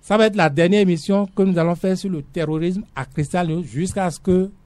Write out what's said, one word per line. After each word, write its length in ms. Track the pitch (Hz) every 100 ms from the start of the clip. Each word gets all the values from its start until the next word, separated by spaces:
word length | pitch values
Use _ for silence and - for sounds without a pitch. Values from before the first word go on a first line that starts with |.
Ça 160 | - 214
va 100 | 220
être 100 | 202
la 120 | 160
dernière 320 | 143 170 208
émission 460 | 196 170 - 196 196
que 160 | -
nous 160 | 190 175
allons 160 | 165
faire 240 | 170 190 185
sur 100 | 196
le 140 | 165
terrorisme 600 | 131 180 151 156 170 185 214 -
à 80 |
Christian 400 | 123 - 147 180
News 180 | 170 156
jusqu'à 480 | 147 120 185 - 185
ce 80 | -
que 320 | - 185 190 -